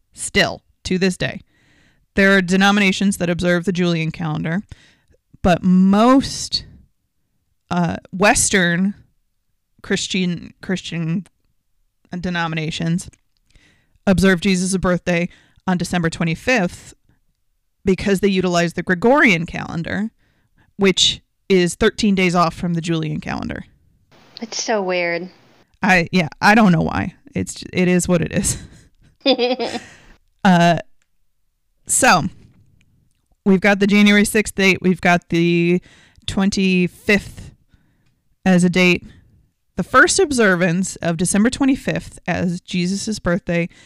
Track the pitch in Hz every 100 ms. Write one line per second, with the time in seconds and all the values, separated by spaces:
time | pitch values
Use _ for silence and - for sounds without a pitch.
0 | _ - - 202 175 - _ _ - 185
1 | 185 180 135 - - _ _ _ _ _
2 | _ - 196 196 175 190 196 202 196 190
3 | 202 196 175 175 175 175 170 175 175 165
4 | 160 - 156 156 165 175 - - _ _
5 | _ _ _ _ 190 170 185 185 190 202
6 | 240 269 - - - - - - _ _
7 | _ _ _ _ _ _ _ 175 170 185
8 | - 185 208 240 - 202 175 170 190 -
9 | _ _ _ _ _ _ _ _ - 196
10 | - 185 180 175 - - - 180 - 165
11 | 160 175 170 _ _ _ _ _ _ _
12 | _ 180 180 175 170 160 151 - 165 175
13 | - - _ _ _ _ _ _ _ _
14 | - 180 190 180 202 180 185 185 180 175
15 | - 170 175 - _ _ - 180 - 180
16 | 165 - 165 160 - 254 180 - - -
17 | _ _ _ _ _ _ _ _ - 185
18 | - 190 202 190 180 170 170 170 175 180
19 | 226 285 226 170 165 - - 170 165 185
20 | 220 - _ _ _ _ _ - 196 180
21 | - - _ _ - 190 175 - 220 -
22 | 214 196 185 175 165 - 180 170 165 165
23 | 156 151 - - - - - _ _ _
24 | _ _ _ - 226 - - 220 185 180
25 | 175 170 185 - _ _ _ _ 196 185
26 | 165 180 156 - 202 220 214 165 82 -
27 | - - _ 180 185 - - - 180 180
28 | 170 175 - - 202 - - - _ _
29 | _ _ 277 247 247 254 233 - - -
30 | - _ _ _ 196 175 170 165 - _
31 | _ _ _ _ _ _ _ _ - -
32 | 262 180 - - - _ _ _ _ _
33 | _ _ _ _ - 190 202 202 202 208
34 | 208 208 208 220 202 - 190 180 185 185
35 | 180 175 - 170 170 170 170 180 - _
36 | _ _ - - 196 208 190 185 175 -
37 | - 202 - - - - _ _ _ _
38 | _ _ _ _ 190 180 180 175 180 175
39 | - - _ _ _ _ _ - - 262
40 | 320 - 349 254 214 175 180 175 185 -
41 | 170 160 175 202 226 - 269 262 - -
42 | - - - 170 185 175 - 180 175 196
43 | 220 214 185 175 - 170 170 -